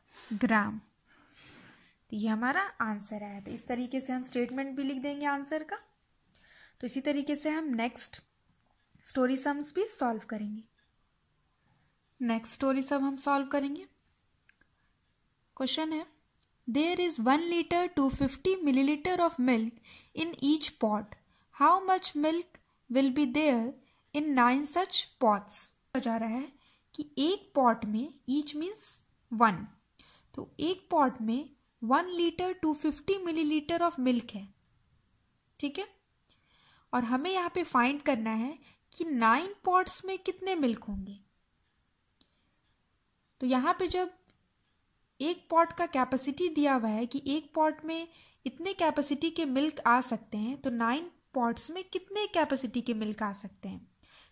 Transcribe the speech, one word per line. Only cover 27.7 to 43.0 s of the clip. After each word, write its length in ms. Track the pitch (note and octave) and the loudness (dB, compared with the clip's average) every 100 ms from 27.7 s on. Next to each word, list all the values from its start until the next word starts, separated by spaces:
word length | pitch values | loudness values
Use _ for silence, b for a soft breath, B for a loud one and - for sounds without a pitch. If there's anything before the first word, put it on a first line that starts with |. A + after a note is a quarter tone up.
| A3+ | 4
में, 300 | G#3 G#3+ D4 - - | 0 -4 -4 -8 -2
each 240 | C#4+ D4 D4 | -2 -2 -4
means 280 | F4 G#4+ - - _ _ _ | -6 -6 -8 -8 _ _ _
one, 320 | A3+ A3+ E3 - - _ - B B B | 4 4 4 -8 -18 _ -20 B B B
तो 200 | - - - | -14 -14 -4
एक 280 | D#4+ F#4 - | -2 -2 0
पॉट 300 | E4 C4 - | 2 2 2
में 360 | A3 B3 D#4+ _ _ _ | -2 -2 -6 _ _ _
one 240 | A3+ C#4+ F4+ | 2 2 2
liter 460 | F4 E4+ E4 F#4 F#4 | 0 0 0 -2 0
to 100 | D#4 D4+ | -2 0
fifty 420 | D#4 D4 - G4 F4 | -2 -2 -2 -2 0
milliliter 540 | D#4+ D4+ D#4 D4 E4+ E4+ | 0 0 0 0 0 0
of 100 | C4 | 2
milk 320 | B3+ A#3+ A#3 | 2 0 -2
है, 220 | G3 G3 _ _ _ _ _ _ _ _ _ _ - | -12 -14 _ _ _ _ _ _ _ _ _ _ -6
ठीक 200 | C#4+ E4 | -6 -4
है, 100 | G#4 _ _ _ _ b b b b b b | -8 _ _ _ _ b b b b b b
और 100 | B3 | -2
हमें 260 | A#3 B3+ F4 | 0 0 2
यहाँ 200 | F#4 F4 | 0 0
पे 100 | F#4 | -2
फाइंड 380 | D#4+ B3+ A#3+ D4 | 2 4 4 2
करना 280 | D4+ A#3+ A3 | 0 0 0
है 280 | A3 B3+ E4 b b _ | -2 -2 -6 b b _
कि 120 | - | -6
नाइन 500 | E4 B3+ A3+ B3 F#4+ G4+ | -2 2 4 4 0 -4
पॉट्स 400 | F#4 F4+ F#4 - | 2 4 2 -4
में 140 | F#4+ F#4+ | -6 -6
कितने 360 | F#4+ F#4 F#4 | -6 -4 -2
मिल्क 300 | F4+ C4 A3 | 0 0 0
होंगे। 360 | - G3 G3 G3+ _ _ _ _ _ _ _ _ _ _ _ _ _ _ _ _ _ _ | -6 -8 -10 -14 _ _ _ _ _ _ _ _ _ _ _ _ _ _ _ _ _ _